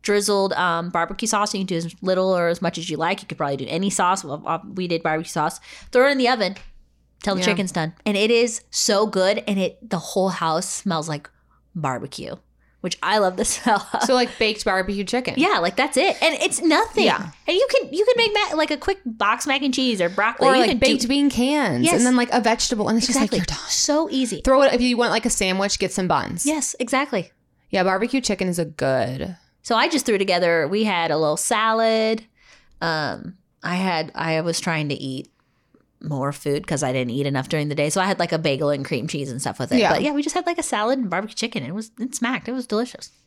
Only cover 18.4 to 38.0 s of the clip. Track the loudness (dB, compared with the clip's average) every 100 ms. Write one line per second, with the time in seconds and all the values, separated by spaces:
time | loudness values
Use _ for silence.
18.4 | 0 0 0 0 -2 -4 -6 -2 0 0
19.4 | 0 0 0 0 0 2 0 2 0 4
20.4 | 4 6 4 4 4 2 2 4 4 4
21.4 | 2 2 2 2 2 4 4 4 2 2
22.4 | 2 0 0 0 0 0 2 2 2 0
23.4 | -2 -6 -4 -2 0 0 0 -2 -2 -2
24.4 | 4 6 6 4 2 2 2 2 0 0
25.4 | 0 0 0 0 -2 -2 0 0 0 -4
26.4 | -2 -2 -4 -6 -2 -2 0 -4 -4 _
27.4 | _ _ _ 0 2 2 0 -2 0 -2
28.4 | -2 -2 -4 -2 0 2 0 -4 -8 -10
29.4 | _ _ -2 0 2 0 0 0 2 2
30.4 | 2 2 0 0 0 0 0 0 0 0
31.4 | 0 0 2 2 2 2 0 -2 -6 _
32.4 | _ -20 _ -6 -2 0 -2 -4 -10 -16
33.4 | _ _ -4 -2 0 0 -4 -4 -2 0
34.4 | 0 -2 -2 -2 -2 -4 -6 -8 -12 _
35.4 | _ _ _ _ _ _ -6 -4 -4 -4
36.4 | -2 -2 -2 -2 0 -2 -2 -2 -2 -2
37.4 | -2 -2 -2 -2 0 0